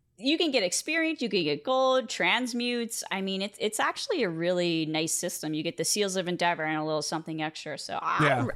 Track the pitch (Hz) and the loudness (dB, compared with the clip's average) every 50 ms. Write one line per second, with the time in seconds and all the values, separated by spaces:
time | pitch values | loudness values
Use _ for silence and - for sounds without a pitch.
0 | _ _ _ - - 269 320 320 359 311 262 240 190 180 - - - 302 311 330 | _ _ _ -2 0 2 2 4 2 2 2 2 2 2 0 -2 -2 0 0 2
1 | 320 320 320 - 254 202 190 185 165 147 147 151 - 254 262 262 262 262 262 262 | 2 2 0 0 -2 0 2 2 2 2 0 0 0 0 2 4 4 4 4 2
2 | 226 - - - 170 180 202 240 254 240 240 240 240 240 247 240 233 226 - - | 2 -2 -2 0 2 4 4 2 0 -2 -2 -2 -2 0 0 0 -2 -4 -4 -8
3 | - - - 196 190 190 190 190 196 196 - - - 214 214 - 277 311 - - | -6 -6 -4 -4 -2 -2 -2 -2 -4 -4 -4 -2 -2 -2 0 0 -2 -2 -2 -4
4 | - 554 427 311 226 175 165 160 170 175 180 180 175 175 165 160 160 156 156 160 | -4 -2 0 0 0 0 0 0 0 2 2 2 2 2 2 0 0 0 0 0
5 | 165 156 - - - 175 - - - 156 156 151 - 165 165 - 165 - - 214 | 0 0 -2 -2 -2 -4 -4 -4 -4 -4 -2 -2 -2 -4 -2 -2 0 0 2 2
6 | 202 196 185 190 170 180 175 165 175 175 170 165 156 156 156 156 156 156 156 151 | 0 0 0 -2 -2 -2 0 2 2 0 2 0 0 0 0 0 0 0 0 -2
7 | 147 - 175 156 160 165 160 156 156 156 156 - - 156 139 143 - - - - | -2 -2 -4 -4 -6 -6 -6 -4 -4 -6 -6 -8 -10 -10 -10 -8 -8 -6 -6 -4
8 | - 160 - - 151 143 131 123 127 - - | -2 0 2 4 4 4 4 2 0 -2 -2